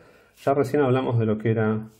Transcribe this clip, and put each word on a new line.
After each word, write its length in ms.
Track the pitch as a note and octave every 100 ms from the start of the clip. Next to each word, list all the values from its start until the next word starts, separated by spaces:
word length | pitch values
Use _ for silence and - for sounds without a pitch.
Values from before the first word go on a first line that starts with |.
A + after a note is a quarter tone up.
| - _ _ _
Ya 100 | C3+
recién 280 | C#3+ C3+ D3
hablamos 380 | C3+ B2+ C3 A#2
de 60 | A2
lo 120 | G#2+
que 140 | A#2
era 380 | A2 A2 G#2+ -